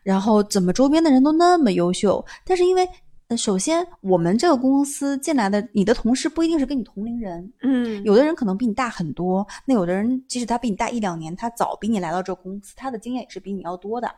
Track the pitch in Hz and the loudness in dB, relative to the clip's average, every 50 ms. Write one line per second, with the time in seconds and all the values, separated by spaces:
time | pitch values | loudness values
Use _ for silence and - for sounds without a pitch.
0 | _ 202 190 190 196 220 220 208 208 208 - 208 180 180 185 - 262 277 294 330 | _ 0 0 0 2 4 4 4 2 2 0 2 2 2 2 4 4 4 4 4
1 | 330 311 262 262 262 302 311 320 349 349 359 349 285 214 180 175 175 175 185 - | 4 6 6 6 6 4 4 4 6 6 6 6 4 2 2 2 2 0 0 0
2 | - 196 - - - - - - _ - 277 339 359 359 370 370 370 359 370 - | 2 0 0 0 -4 -10 -18 -18 _ -2 0 2 2 2 4 2 0 0 -4 -18
3 | _ - - - _ _ 233 233 - 220 190 185 - - 320 339 359 349 - _ | _ -20 -20 -20 _ _ -6 -4 -2 -2 -2 0 0 0 0 0 -2 -4 -10 _
4 | - 190 185 175 165 170 196 240 349 349 302 240 254 262 269 277 285 285 - - | 0 2 2 4 4 2 2 2 4 2 2 4 2 2 2 2 0 -2 -4 -6
5 | 277 277 277 277 285 - 311 254 208 196 202 208 208 - - 208 185 208 254 - | -4 -4 -4 -4 -2 0 0 0 2 2 0 -2 -2 -2 -2 0 2 2 0 0
6 | - 220 254 - - 311 - 330 330 320 330 311 262 254 285 262 208 - _ 196 | 2 0 0 0 -2 -4 -2 0 0 0 2 0 -2 -2 -4 -6 -6 -8 _ -10
7 | 208 233 233 240 220 190 170 170 180 208 _ _ - 262 269 247 240 226 214 202 | -10 -8 -8 -8 -8 -8 -10 -12 -14 -16 _ _ -2 0 0 0 0 -2 -4 -2
8 | 202 220 196 226 285 302 330 - 254 190 190 196 254 233 202 - 254 233 - - | 2 4 6 6 6 4 0 -2 -2 -2 -2 -2 -2 -2 -2 -2 -4 -6 -6 -6
9 | 180 151 127 - 175 180 185 190 208 - - - _ - 262 220 175 170 180 190 | -8 -8 -6 -4 -2 -2 -2 -2 -4 -6 -12 -10 _ 0 0 0 2 0 -2 -2
10 | 208 240 262 254 262 _ - 247 240 202 233 240 254 240 190 - 233 220 240 233 | 0 -2 -2 -4 -6 _ -8 -8 -4 -2 -4 -2 -2 -4 -2 -2 -4 -4 -2 -4
11 | 208 190 170 165 160 156 175 - 226 233 233 - 165 - - - - 214 233 196 | -4 -4 -4 -6 -8 -10 -10 -8 -8 -10 -4 -4 -4 -4 -4 -6 -4 -2 -2 -2
12 | 180 160 165 185 190 196 185 _ _ 185 196 202 - - - - 247 269 247 214 | -2 -2 -4 -4 -4 -6 -8 _ _ -14 -14 -12 -14 -18 -20 -12 -12 -10 -10 -10
13 | - 240 247 254 - _ - 185 - 190 202 190 - 165 180 180 - 202 220 240 | -10 -8 -8 -8 -10 _ -16 -16 -10 -10 -10 -8 -8 -10 -10 -10 -8 -8 -8 -6
14 | 233 - - | -6 -8 -10